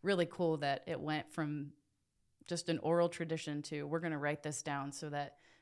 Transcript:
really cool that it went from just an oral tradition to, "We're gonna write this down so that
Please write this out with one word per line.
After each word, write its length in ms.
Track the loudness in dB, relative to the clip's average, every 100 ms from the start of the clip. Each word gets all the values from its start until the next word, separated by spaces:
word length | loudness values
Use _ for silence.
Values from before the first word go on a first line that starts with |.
really 240 | 2 4 2
cool 300 | 2 2 4
that 260 | 2 0 -2
it 140 | -4
went 320 | -2 -2 -2
from 380 | -4 -2 -2 -6 -10 _ _ _ _ _ _ -6
just 220 | -4 0
an 100 | 0
oral 300 | 4 4 4
tradition 520 | 2 -2 -2 -2 -4
to, 200 | -4 -4
"We're 160 | -2 -2
gonna 180 | 0 0
write 240 | 0 0
this 220 | -2 -4
down 280 | -2 -2 -4
so 160 | -6 -4
that 260 | -4 -4 -8 _ _